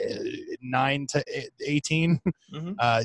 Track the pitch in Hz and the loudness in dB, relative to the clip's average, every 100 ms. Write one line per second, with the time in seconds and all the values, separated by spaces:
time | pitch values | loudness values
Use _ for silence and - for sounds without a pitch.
0 | 494 - - - 320 - 127 127 139 139 | -4 -4 -6 -8 -10 -10 -2 2 2 0
1 | 139 147 - - - _ 143 147 - 156 | 0 -2 -2 -6 -8 _ 0 0 2 2
2 | 165 170 185 - _ 151 170 202 120 113 | 4 4 0 -4 _ -10 -10 0 4 4